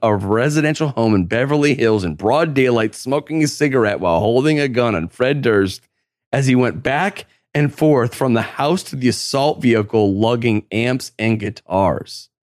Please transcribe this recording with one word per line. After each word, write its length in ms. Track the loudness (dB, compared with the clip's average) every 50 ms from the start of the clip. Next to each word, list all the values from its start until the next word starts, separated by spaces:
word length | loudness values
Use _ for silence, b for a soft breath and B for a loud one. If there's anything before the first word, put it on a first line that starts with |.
a 140 | 0 0 0
residential 720 | 0 0 0 0 0 0 0 0 0 0 0 0 -2 -2 -4
home 240 | -2 0 2 2 2
in 120 | 2 2
Beverly 500 | 0 0 -2 0 0 0 2 2 0 2
Hills 280 | 2 2 2 2 0 0
in 120 | -4 -6
broad 400 | -2 -2 0 2 2 0 0 0
daylight, 400 | 2 2 2 2 2 0 -2 -4
smoking 480 | -8 -6 -4 -4 -4 -4 -4 -2 -2 -2
a 40 |
cigarette 520 | -2 0 0 0 0 2 2 2 0 0 0
while 200 | 0 0 0 2
holding 400 | 2 2 2 2 2 2 2 0
a 80 | 0
gun 280 | 0 0 0 0 0 0
on 120 | -2 -4
Fred 360 | -6 -4 -2 0 0 0 0 0
Durst 380 | 2 2 2 2 0 -2 -8 _ _ _ _ _ _ _ _ _ _ -2
as 140 | 0 2
he 80 | 2 4
went 260 | 4 2 0 -2 -4
back 440 | -4 -2 -2 -2 -2 -4 -6 -8 -16 _ _ _ _ _ -2
and 180 | -2 -2 -2
forth 440 | 0 0 2 4 4 4 2 0 -2
from 180 | -2 -2 0 0
the 80 | 0
house 400 | -2 -4 -4 -4 -2 0 -2 -2
to 140 | -4 -8 -6
the 120 | -2 -2
assault 540 | -2 -2 -2 -4 -4 -2 0 0 0 -2 0
vehicle, 540 | 2 2 2 2 2 0 0 2 2 2 2 0
lugging 460 | 0 0 0 0 0 0 0 -2 -2 -4
amps 400 | -4 -2 -2 -2 -2 -4 -6 -10 -8 -4
and 200 | -2 -2 0 -2
guitars." 880 | -4 -8 -10 -12 -8 -4 0 0 0 0 0 -2 -6 -12 -16 -20 -20 _ _ _